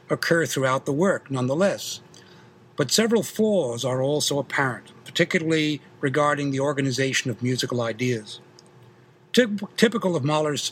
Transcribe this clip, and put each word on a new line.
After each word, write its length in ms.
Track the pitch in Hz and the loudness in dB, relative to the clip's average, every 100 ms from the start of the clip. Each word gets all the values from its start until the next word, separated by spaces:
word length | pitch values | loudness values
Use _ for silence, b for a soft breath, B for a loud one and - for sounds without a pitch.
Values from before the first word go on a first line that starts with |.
| - | -6
occur 380 | 151 - 165 156 | -4 0 0 0
throughout 400 | 139 131 131 - | 0 0 0 -2
the 80 | |
work, 380 | 143 196 131 - | 0 0 0 -4
nonetheless. 680 | 135 127 151 196 113 - - - B B B B B - - | -4 -2 0 0 0 -8 -12 -16 B B B B B -12 -4
But 160 | 135 | 0
several 320 | - 226 233 | 2 4 2
flaws 600 | - - 214 196 127 117 | 0 0 2 2 0 -2
are 200 | 131 131 | -2 0
also 340 | 135 147 - 143 | 0 0 0 -2
apparent, 540 | 135 - 135 110 - - | -2 0 0 -2 -12 -20
particularly 760 | - - 175 185 160 160 151 143 - - | -8 -2 0 2 2 2 2 -2 -8 -4
regarding 520 | 139 147 147 143 143 | -2 2 2 2 0
the 80 | 135 | 0
organization 720 | 139 139 135 123 135 131 135 | 0 0 0 0 0 0 -2
of 100 | 110 | -2
musical 400 | 123 127 120 123 | -2 -2 -2 -2
ideas. 580 | 117 110 123 113 104 - - - - - - - - _ _ | -2 -2 -2 -2 -6 -16 -20 -20 -20 -20 -20 -20 -20 _ _
Typ-, 340 | - 240 202 202 - | 2 2 -2 -8 2
typical 400 | 226 226 185 165 | 2 2 -2 0
of 80 | |
Mahler's 480 | 139 151 151 139 - | 0 0 0 -2 -4